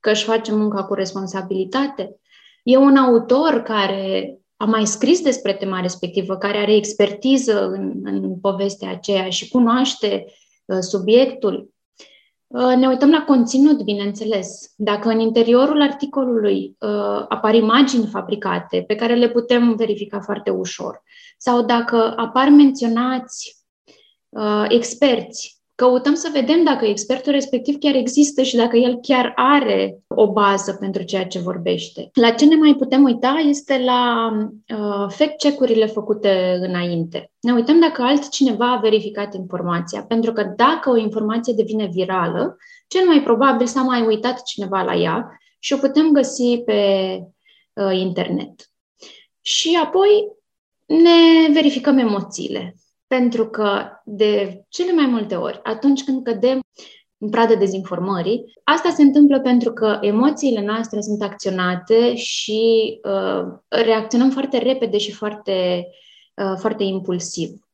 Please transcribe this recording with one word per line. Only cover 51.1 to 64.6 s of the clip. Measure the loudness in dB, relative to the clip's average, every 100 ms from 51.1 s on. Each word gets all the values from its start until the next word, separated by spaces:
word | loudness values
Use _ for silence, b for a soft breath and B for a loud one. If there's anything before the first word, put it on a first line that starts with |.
| 8 8 6 6
verificăm | 4 4 2 2 2
emoțiile. | 2 -2 -6 -10 -8 -8 -10 -16 _ _ _
Pentru | 0 0 0 -4
că, | -2 -2 -2 -6 -16
de | -16 0 0 2 -2 -8 _
cele | -6 -2
mai | 2 2
multe | 0 -4
ori, | -6 -6 -8
atunci | -10 -2 0 0
când | 0 -6
cădem | -4 -2 0 0 -6 _ B B B _
în | -6
pradă | 0 2
dezinformării, | 4 2 -2 -8 -6 -4 -4 -2 -4 B B
asta | 0 2 2
se | 4
întâmplă | 4 8 6 4
pentru | 2 2 0
că | -2 -2 0
emoțiile | 0 2 2 2 -2 -2
noastre | -2 -6 -6 -8
sunt | -6 -6
acționate | -6 -6 -6 -2 -2 -4 2 2 4
și, | 0 -6 -8 -6 -2 2 2 0 -6
uh, | -6 -4 -2 -4 -6 -12 _
reacționăm | 0 2 0 0 2 2
foarte | 0 -4
repede | -2